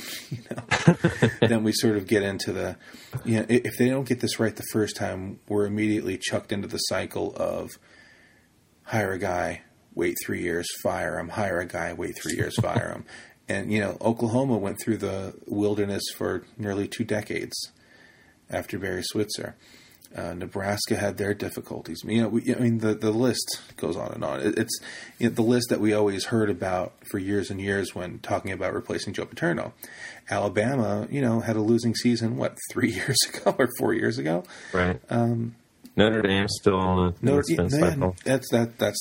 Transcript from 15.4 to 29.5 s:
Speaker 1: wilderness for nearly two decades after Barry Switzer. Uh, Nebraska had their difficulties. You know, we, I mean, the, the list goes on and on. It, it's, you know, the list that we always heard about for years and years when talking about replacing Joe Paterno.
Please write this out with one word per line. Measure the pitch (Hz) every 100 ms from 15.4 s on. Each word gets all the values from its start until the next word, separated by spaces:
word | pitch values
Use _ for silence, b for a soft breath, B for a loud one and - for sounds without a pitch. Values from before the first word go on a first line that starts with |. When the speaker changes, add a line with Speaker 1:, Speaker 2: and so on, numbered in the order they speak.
| -
Speaker 1:
wilderness | 101 101 104 101 98 - -
for | 95 92 - -
nearly | 104 98 98
two | - 104
decades | 107 - 85 - - - b b b b b b b -
after | 90 - 95
Barry | 92 92 90
Switzer. | 107 104 - - - B B B B -
Uh, | - 90
Nebraska | 87 95 101 98 104 - 104
had | 101 98
their | 101
difficulties. | 104 101 - - - - 82
You | - 110
know, | 113
we, | 117 117
I | 120
mean, | 120 113
the, | 107
the | 104 107
list | 107 127 104 - - - -
goes | 80 87
on | -
and | - 78
on. | 67
It, | 73 -
it's, | 113 - B B B -
you | 117
know, | -
the |
list | 113 120 120
that | 95
we | 107
always | 107 104 98 -
heard | 117 107
about | 87 95 90 90 - -
for | 104
years | 95 101 90
and | 95
years | 98 98 92 98
when | 90 85
talking | - 98 98
about | 92 92
replacing | 92 - 87 -
Joe | 92
Paterno. | 85 - 165